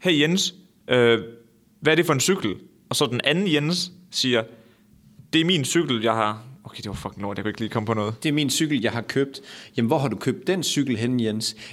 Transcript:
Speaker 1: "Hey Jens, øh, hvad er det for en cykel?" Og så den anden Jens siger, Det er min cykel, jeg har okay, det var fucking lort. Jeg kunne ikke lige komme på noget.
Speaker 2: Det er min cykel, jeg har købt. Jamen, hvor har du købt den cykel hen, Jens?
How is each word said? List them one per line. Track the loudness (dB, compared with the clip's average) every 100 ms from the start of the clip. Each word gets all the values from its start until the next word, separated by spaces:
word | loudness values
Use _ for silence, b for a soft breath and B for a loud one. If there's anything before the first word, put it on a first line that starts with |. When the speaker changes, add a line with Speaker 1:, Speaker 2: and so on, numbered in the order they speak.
Speaker 1:
"Hey | 0 2
Jens, | 4 2 -2 -6 -18 _ 0
øh, | 4 6 4 0 -14 -20 _ _ _
hvad | 2
er | 2
det | 4
for |
en | 2
cykel?" | 2 0 -2 -6 -10 _ _
Og | -2
så | 0
den | 0
anden | 0 2 2
Jens | 2 2 -2 -4 -10 -10
siger, | -4 2 2 0 B B B B _ -20 -20 -2
Det | 2
er | 4
min | 2 2
cykel, | 2 2 2
jeg | 2
har | 2 0 -2 -10 -18 -18
okay, | -12
det | -10
var | -8
fucking | -8 -8
lort. | -6 -4
Jeg |
kunne | -6
ikke | -4
lige | -4
komme | -2 -2
på |
noget. | -2 -2 -4
Speaker 2:
Det | -2
er |
min | 0 0
cykel, | 0 0 0
jeg | -2
har | -4
købt. | -4 -2 -2 -4 B B B -2
Jamen, | 2
hvor | 2
har | 0
du | -2
købt | -4 -4 -2
den | -2
cykel | 0 -2 -2 -2
hen, | -2 0
Jens? | -2 -2 -6 -8 B